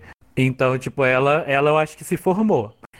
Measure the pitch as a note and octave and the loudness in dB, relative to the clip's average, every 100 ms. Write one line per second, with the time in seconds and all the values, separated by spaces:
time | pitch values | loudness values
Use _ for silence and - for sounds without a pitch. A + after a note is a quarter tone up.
0 | - - _ - C3 B2+ C3 C3 C3 A#2+ | -10 -20 _ -2 0 2 0 0 -4 -2
1 | C3 B2+ C#3 D3+ D#3 C#3 D3 D3+ D#3 - | 0 2 2 0 0 0 2 2 0 -6
2 | - F3 - F3+ A3 E3 G#2 - - - | -8 -4 -2 0 2 0 -2 -10 -20 -14